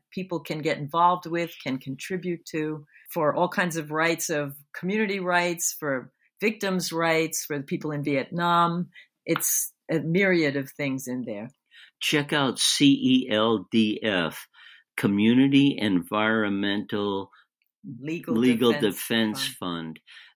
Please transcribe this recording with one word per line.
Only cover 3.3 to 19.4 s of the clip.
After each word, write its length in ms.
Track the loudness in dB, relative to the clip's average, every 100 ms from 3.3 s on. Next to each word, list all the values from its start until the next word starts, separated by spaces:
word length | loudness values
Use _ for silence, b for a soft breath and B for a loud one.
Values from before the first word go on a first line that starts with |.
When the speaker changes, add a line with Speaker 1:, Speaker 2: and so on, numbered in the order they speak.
Speaker 1:
all 140 | 2 0
kinds 280 | 0 -2 -2
of 140 | -4
rights 400 | 0 0 0 -2
of 240 | -2 -4 -8 _ -8
community 400 | -4 0 0 -2
rights, 540 | 0 2 2 -2 -4 -4
for 340 | -4 -4 -6 _ _ -4
victims' 520 | -2 -2 -2 -2 -2
rights, 520 | 0 2 2 0 -4
for 140 | -6 -6
the 60 |
people 260 | -4 -6 -4
in 120 | -4
Vietnam. 840 | -2 -2 -2 -2 2 4 2 0 -6 B B _
It's 480 | -2 -2 0 -2 -4 _ -4
a 80 | -4
myriad 580 | 0 2 4 4 2 0
of 140 | -6
things 380 | -6 -6 -4 -6
in 160 | -8
there. 260 | -8 -10 -12 _ _ B B -8
Speaker 2:
Check 320 | 0 0 0
out 240 | 0 0 0
C 680 | 0 6 6 6 4 2 2
E 40 |
L 360 | 2 2 2 0
D 260 | 2 2 0
F, 440 | -2 0 -2 -4 -18 B B B B -2
Community 800 | 0 2 4 6 6 6 4 2
Environmental 1500 | 0 0 0 0 2 2 0 0 -2 -2 -4 -4 -2 -4 -6 b b _ _ _ -16 -12
Speaker 1:
Legal 340 | -8 -8 -4
Speaker 2:
Legal 380 | 2 2 4 4
Speaker 1:
Defense 200 | 4 0
Speaker 2:
Defense 520 | -2 -2 0 0 -2